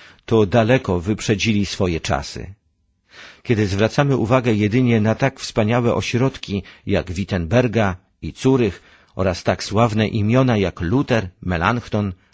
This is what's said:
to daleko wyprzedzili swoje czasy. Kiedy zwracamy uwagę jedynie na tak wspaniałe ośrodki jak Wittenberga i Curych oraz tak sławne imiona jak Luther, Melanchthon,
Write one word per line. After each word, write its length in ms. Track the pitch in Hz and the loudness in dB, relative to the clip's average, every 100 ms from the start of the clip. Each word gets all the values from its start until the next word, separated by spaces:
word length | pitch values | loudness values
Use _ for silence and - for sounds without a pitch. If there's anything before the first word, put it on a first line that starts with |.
| - - - | -18 -14 0
to 200 | 113 101 | 2 4
daleko 540 | 120 110 131 - 90 | 4 4 2 2 -2
wyprzedzili 680 | 85 101 - 104 113 104 98 | -2 -2 0 0 2 0 0
swoje 340 | - 92 80 | -2 -2 -2
czasy. 540 | - 71 71 - - 98 _ _ _ _ _ - - - | -2 -4 -4 -12 -14 -18 _ _ _ _ _ -20 -20 -10
Kiedy 240 | - 107 104 | -2 0 0
zwracamy 500 | 95 110 - 143 135 | 2 0 2 0 2
uwagę 380 | 101 131 120 | 2 2 2
jedynie 460 | 104 104 120 123 117 | 2 2 2 2 2
na 140 | 107 | 2
tak 260 | 107 135 - | 0 -2 -4
wspaniałe 540 | - - 104 120 117 | -8 -2 0 2 2
ośrodki 680 | - - 117 131 - - 98 - - - | 0 0 0 0 -2 -6 -8 -8 -12 -4
jak 260 | 98 73 | -2 -2
Wittenberga 840 | 85 98 95 82 120 123 107 101 90 _ _ | -6 -4 -4 0 0 2 0 -2 -4 _ _
i 100 | 80 | -14
Curych 500 | - 131 131 110 - - _ _ | -2 2 4 2 -2 -14 _ _
oraz 280 | - 92 87 | -4 -2 -2
tak 220 | - - | -2 -2
sławne 440 | - 101 117 104 107 | -2 0 0 2 0
imiona 480 | 113 104 127 131 110 | 0 0 2 2 2
jak 240 | 92 - | 0 -2
Luther, 480 | 87 123 147 113 95 - | -2 -2 0 -2 -2 -8
Melanchthon, 680 | 90 87 90 120 - 110 101 90 _ | -4 0 0 -2 -2 -2 -2 -6 _